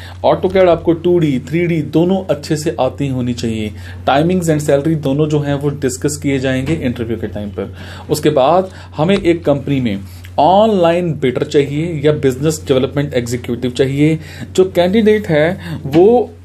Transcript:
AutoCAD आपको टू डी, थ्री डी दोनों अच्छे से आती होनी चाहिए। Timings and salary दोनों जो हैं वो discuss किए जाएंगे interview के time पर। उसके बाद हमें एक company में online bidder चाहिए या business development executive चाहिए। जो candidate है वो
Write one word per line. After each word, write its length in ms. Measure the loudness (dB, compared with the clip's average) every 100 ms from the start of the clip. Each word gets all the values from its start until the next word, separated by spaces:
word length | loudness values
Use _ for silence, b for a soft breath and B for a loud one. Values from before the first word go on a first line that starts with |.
| B B 0
AutoCAD 420 | 2 0 2 4
आपको 240 | 4 2
टू 260 | 0 2 2
डी, 220 | 2 -2
थ्री 260 | -2 -2 0
डी 160 | -2
दोनों 420 | 0 0 2 0
अच्छे 320 | -2 -4 -2 -4
से 200 | -4 0
आती 280 | -2 0 -4
होनी 260 | -2 -4
चाहिए। 380 | -4 -4 -4 -6 B B B 0
Timings 360 | 2 2 2
and 160 | 2 0
salary 360 | 2 2 2 -2
दोनों 320 | 0 0 2
जो 100 | 0
हैं 160 | 0
वो 140 | -2 -2
discuss 480 | -2 -4 -2 -4 -4
किए 220 | -2 -2
जाएंगे 360 | 0 -2 -2
interview 420 | -2 -2 -4 -4 -4
के 100 | -6
time 220 | -8 -8
पर। 280 | -8 -8 B B B B
उसके 200 | 0 2
बाद 400 | 4 4 2 0 B B -4
हमें 260 | 0 2
एक 220 | 2 0
company 360 | 0 0 0 -2
में 200 | -2 -4 -8 B B 0
online 760 | 4 4 4 4 2 2 -2
bidder 320 | -2 -2 -2
चाहिए 580 | 0 2 2 -2 -4 -2
या 80 | 0
business 520 | 2 0 0 -2 -2 0
development 460 | 0 2 -2 -2
executive 560 | -2 -2 -6 -4 -4 -4
चाहिए। 480 | 0 0 2 2 2 B B B
जो 120 | 0
candidate 640 | 2 4 2 4 4 2 2
है 340 | 2 2 0 -8 -8
वो 460 | 0 6 6 6 2 -8